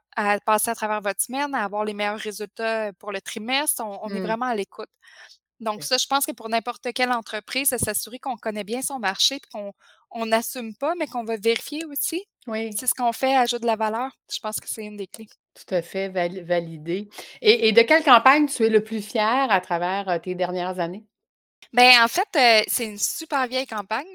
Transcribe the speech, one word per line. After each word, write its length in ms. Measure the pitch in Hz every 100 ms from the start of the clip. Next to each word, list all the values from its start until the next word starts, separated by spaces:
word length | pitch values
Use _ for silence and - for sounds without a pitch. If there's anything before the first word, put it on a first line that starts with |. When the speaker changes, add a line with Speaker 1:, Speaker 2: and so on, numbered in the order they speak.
| _ -
Speaker 1:
à 220 | 208 202
passer 300 | - 214 -
à 40 |
travers 260 | 226 214 214
votre 220 | 202 196
semaine, 320 | - 262 285
à 100 | 262
avoir 200 | 202 208
les 100 | 214
meilleurs 240 | 202 208 214
résultats, 720 | 214 196 208 - 226 226 214
heu, 40 |
pour 180 | 185 208
le 80 | 196
trimestre ? » 640 | - 220 220 277 294 -
On, 140 | 220 196
on 120 | 208
est 60 | 196
Speaker 2:
Mmh. 0 |
Speaker 1:
vraiment 260 | 185 226 254
à 80 |
l'écoute. 340 | 214 196 - - _ - - - - _ _
Donc 220 | 220 214
Speaker 2:
Ok. 20 |
Speaker 1:
ça, 120 | - 262
je 80 | -
pense 200 | 277 294
que 60 |
pour 160 | 233 220
n'importe 440 | 226 240 233 247
quelle 180 | 226 247
entreprise, 580 | 240 - 214 - 262 277
de 80 | 233
s'assurer 400 | - 208 - 254
qu'on 180 | - 226
connaît 280 | 226 208
bien 180 | 196 247
son 160 | - 262
marché 400 | 196 190 - 277
puis 100 | -
qu'on, 200 | 220 202 - _ _ _
on 160 | 226 226
n'assume 480 | 220 - 254 226 208
pas, 180 | 285 349
mais 100 | 294
qu'on 180 | 247
va 120 | 220 220
vérifier 480 | 220 226 - 294 320
aussi 380 | 277 - 339 403 _ 240
Speaker 2:
Oui. 320 | 220 226 208
Speaker 1:
si 80 | 254
ce 60 |
qu'on 180 | - 240
fait 240 | 233 262 269
ajoute 260 | 240 240
de 40 | 233
la 100 | 214
valeur, 340 | 220 220 269 - _
je 80 | -
pense 180 | 214 -
que 80 | -
c'est 160 | -
une 120 | 214 208
des 100 | 196
clés. 220 | - 220 _ _
Speaker 2:
Tout 200 | - -
à 80 | 180
fait, 260 | 170 196 196
vali-, 340 | 185 175 185
validé. 640 | 170 175 165 160 156 190 208 - - -
Et, 280 | 190 240 220
et 40 |
de 100 | 214
quelle 200 | 233 320
campagne 420 | 311 233 262 302 294
tu 180 | -
es 40 | 220
le 120 | 214
plus 180 | 214 220 202
fier 400 | 220 214 262 262
à 100 | 190
travers, 480 | - 170 175 196 190
heu, 100 | 170
tes 140 | 180
dernières 440 | 180 180 180 180 180
années ? 260 | 170 202 - _ _ _ _ _ -
Speaker 1:
Ben, 300 | 247 247 247
en 20 | 233
fait, 220 | - 415 311
heu, 280 | 240 220 -
c'est 160 | -
une 140 | 220 208
super 500 | - - 320 277 247
vieille 180 | 254 269
campagne, 400 | 220 196 226 359